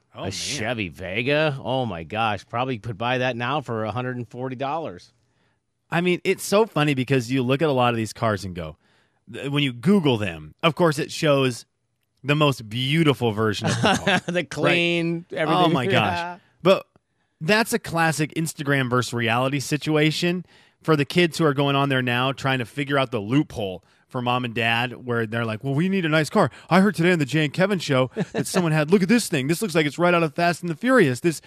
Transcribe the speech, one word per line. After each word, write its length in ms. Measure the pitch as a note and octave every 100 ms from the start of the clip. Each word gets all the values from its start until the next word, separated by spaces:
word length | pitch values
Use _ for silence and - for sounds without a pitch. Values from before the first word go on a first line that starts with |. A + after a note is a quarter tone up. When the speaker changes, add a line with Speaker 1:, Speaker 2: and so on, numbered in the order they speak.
| _
Speaker 1:
Oh, 60 | A2
Speaker 2:
A 20 |
Speaker 1:
man. 80 | F3
Speaker 2:
Chevy 580 | - - G2 G#2+ A#2 F#2
Vega? 720 | C#2+ F#2 G2+ B2+ D3 D#3 C3+
Oh, 220 | F2+ C3
my 180 | A#2+ E2+
gosh. 420 | D#2 G#2+ A2 G2+ -
Probably 300 | A#2 C3 A#2+
could 180 | A#2 F#2
buy 200 | A#2 B2+
that 180 | B2+ A#2
now 240 | A#2+ D3
for 240 | B2 A2+
a 60 | A2
hundred 260 | G#2 B2 B2
and 120 | A#2
forty 280 | A#2+ C3 B2
dollars. 560 | C3+ E3 C#3+ F2 - _ _ _ _ _ _ _ _
Speaker 1:
I 100 | E3+
mean, 200 | F3+ F3
it's 180 | - F#3
so 200 | - G3+ A3
funny 280 | D3+ D3
because 360 | C3 B2 C3+ A2+
you 120 | C3+
look 180 | B2 C3+
at 60 | D#3+
a 40 |
lot 180 | C3 A#2+
of 40 | A#2
these 160 | G#2+
cars 320 | - A2+ G2+
and 100 | F#2+ F2
go, 200 | D#2+ D2+ _ _ _ _ -
th-, 180 | G#2+ C3+
when 100 | C#3+
you 100 | C#3
Google 440 | A#2+ C#3+ G3+ D3 A#2
them, 380 | G2+ D#2+ D#2 -
of 120 | E3
course, 240 | - E3+ D3+
it 140 | D3
shows 520 | - D#3+ C#3 C3 A2+ - _ _ _ _ _
the 100 | C3
most 340 | D3 D3 B2+ A2
beautiful 600 | A#2 B2+ D#3 D3+ B2 A#2+
version 380 | G#2 A2 G2+ -
of 80 | A#2
the 220 | G#3+ F#3+
car. 160 | G3 F3+
Speaker 2:
<laughs> 40 | -
The 60 |
Speaker 1:
Right? 180 | F3 -
Speaker 2:
clean, 760 | - D3 F3 E3+ E3+ E3+ E3+ F3
Speaker 1:
Oh, 40 | -
Speaker 2:
everything. 360 | D3+ F#3 E3+
Speaker 1:
my 140 | D#3+ B2+
gosh. 300 | A#2+ G#2 F3
Speaker 2:
Yeah. 220 | E3+ F3 _ _
Speaker 1:
But 260 | F3 F#3 - _ _ _ _ _
that's 320 | D#3+ G#3+ A#3
a 60 | A3+
classic 560 | - E3 E3 D3+ D#3
Instagram 560 | - D#3+ - C#3+ C#3 B2+
versus 220 | B2 A#2+
reality 460 | A#2+ A2+ A#2 C3 C#3+
situation 840 | - D3+ D#3 D3+ D#3 D3+ F3 F3+ - - _ _
for 140 | - D#3
the 80 |
kids 340 | C#3 F3 F3 -
who 60 |
are 100 | D#3+
going 220 | C#3 C#3+ C#3
on 120 | C#3
there 140 | C3
now 300 | B2 B2 C3
trying 260 | C3 C3+ C3
to 60 |
figure 340 | A#2 - C#3 C#3+
out 140 | C3
the 80 | A#2
loophole 640 | G2+ C#3 D3+ B2+ G2 F2+ _ _ _
for 140 | B2+
mom 220 | B2 B2
and 100 | B2
dad 500 | A2+ A#2 A#2 B2 A#2
where 220 | B2 A#2 A2+
they're 180 | A#2
like, 180 | A2+ A2
"Well, 100 | C3+
we 140 | C#3 F#3
need 160 | F#3+
a 40 | D#3+
nice 220 | D#3 D3+
car. 180 | G#3+ D3 - -
I 100 | F3
heard 140 | G3+
today 160 | E3 F3
on 60 | F3+
the 60 |
Jay 200 | C3 D#3
and 80 | D3+
Kevin 280 | D#3+ G3 F#3+
show 300 | C#3 C3 B2+ - -
that 140 | A3+ -
someone 240 | - E3+
had, 200 | D#3 D3
look 120 | G3
at 60 | E3+
this 200 | A#3 -
thing. 200 | D3+ C3
This 120 | E3+
looks 140 | A3
like 100 | E3
it's 140 | D3 C#3+
right 160 | F3
out 80 | F3
of 100 | E3
Fast 280 | D3+ F3 E3+
and 80 | F3
the 60 | D#3
Furious, 440 | B3 C4 D3+ B2+
this 200 | E3+ D3+